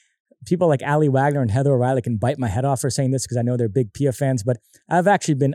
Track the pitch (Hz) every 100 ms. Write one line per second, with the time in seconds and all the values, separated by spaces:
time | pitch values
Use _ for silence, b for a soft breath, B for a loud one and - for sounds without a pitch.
0 | _ _ _ _ 113 170 175 139 143 151
1 | 151 131 143 143 120 120 139 127 123 135
2 | 123 110 120 139 120 98 139 131 139 127
3 | 131 131 - 120 120 123 117 113 110 -
4 | 139 113 135 127 110 120 b b - 170
5 | 180 196 - 139 139